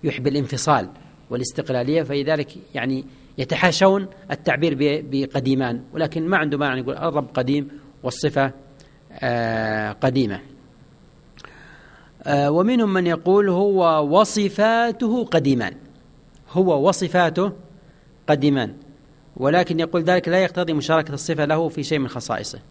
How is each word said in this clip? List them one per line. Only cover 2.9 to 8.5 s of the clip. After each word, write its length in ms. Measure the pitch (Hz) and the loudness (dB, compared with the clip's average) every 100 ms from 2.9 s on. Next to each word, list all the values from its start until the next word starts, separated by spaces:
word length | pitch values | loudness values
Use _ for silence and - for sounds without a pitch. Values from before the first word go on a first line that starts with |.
| 135 131 - - - | -4 -8 -20 -20 -10
يتحاشون 680 | 131 156 180 156 190 196 190 - - | -6 0 0 4 4 4 -2 -14 -10
التعبير 440 | 143 - 131 165 139 | -6 -2 0 0 0
ب-، 340 | 147 147 143 | 0 0 -4
بقديمان"، 720 | 135 135 139 127 131 127 117 - | -4 -2 -2 0 0 0 -4 -8
ولكن 340 | 160 151 165 160 | -4 -4 -2 0
ما 100 | 190 | 0
عنده 200 | 151 139 | 0 -2
مانع 200 | 143 127 | -2 -2
يقول: 200 | 127 135 | -6 -4
"الرب 300 | 165 147 127 | -4 -4 -4
قديم 340 | - 127 143 143 - - - | -4 0 -2 -2 -12 -20 -10
والصفة، 480 | 127 - 151 139 135 | -8 -2 -2 0 -2